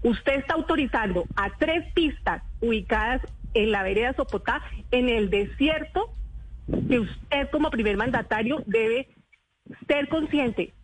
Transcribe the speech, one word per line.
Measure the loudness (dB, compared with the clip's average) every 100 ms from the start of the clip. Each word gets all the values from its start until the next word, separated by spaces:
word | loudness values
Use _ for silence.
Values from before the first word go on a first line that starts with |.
Usted | 2 2 0 0
está | 0
autorizando | -2 0 0 0 0 0 -2 -2 -2
a | -4 0
tres | 0 0 0
pistas | 2 2 0 -2 -2 -6 -4
ubicadas | 0 0 0 0 2 -2 -4 -12 -2
en | 2 4
la | 2
vereda | 2 2 0
Sopotá, | 0 -2 -2 -2 -4 -4 -12 0
en | 2 4
el | 2 2
desierto, | 2 0 2 2 2 -2 -4 -4 -6 -8 -10 -14 -14 -4 -2 2
que | 2
usted | 2 -6 -2 -2 0
como | 0 2
primer | 2 2 2
mandatario | 0 0 0 -2 0 -2 0
debe | 2 2 0 -2 _ _ _ _ _ -20 -18 0
ser | 0 2
consciente | 0 0 2 2 0 -6 -6